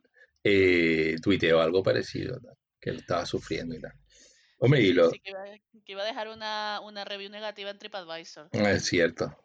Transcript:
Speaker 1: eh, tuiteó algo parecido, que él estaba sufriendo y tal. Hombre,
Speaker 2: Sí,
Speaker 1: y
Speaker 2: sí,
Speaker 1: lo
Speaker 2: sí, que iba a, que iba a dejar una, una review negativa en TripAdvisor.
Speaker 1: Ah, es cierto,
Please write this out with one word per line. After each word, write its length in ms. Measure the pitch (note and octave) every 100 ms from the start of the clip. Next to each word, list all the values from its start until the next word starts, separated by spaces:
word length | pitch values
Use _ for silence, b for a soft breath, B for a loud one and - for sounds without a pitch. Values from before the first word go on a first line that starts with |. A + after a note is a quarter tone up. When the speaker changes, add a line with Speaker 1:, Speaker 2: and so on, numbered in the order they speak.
| _ b b _
Speaker 1:
eh, 720 | G#2+ G2 F#2 F2+ E2 D#2+ D#2+ E2
tuiteó 380 | G2+ F#2 E2+ D#2+
algo 220 | E2 F#2
parecido, 580 | F#2+ A2+ - - F#2+ - - - _ _
que 100 | -
él 80 | -
estaba 280 | - F2 E2+
sufriendo 480 | F#2 - D#2+ E2
y 60 | D#2
tal. 120 | - - _ b b b b _
Hombre, 220 | A#2+ C#3+
Speaker 2:
Sí, 60 | G2+
Speaker 1:
y 40 |
Speaker 2:
sí, 20 |
Speaker 1:
lo 160 | F2 E2
Speaker 2:
sí, 100 | E2
que 100 | -
iba 120 | F#3+
a, 40 | G3+ G#3 _ A3+
que 80 | G#3
iba 100 | G3
a 40 | G#3
dejar 220 | B3 A3
una, 520 | A3 G#3+ G#3+ G#3+ G#3
una 220 | G#3 G#3
review 260 | G3+ G3+ G3
negativa 400 | G#3 G#3+ G3+ G3
en 80 | G3+
TripAdvisor. 720 | G#3 G#3 E3+ E3 E3+ - D3+
Speaker 1:
Ah, 180 | A2 G#2
es 120 | F#2+
cierto, 520 | - F2 E2+ - E2 -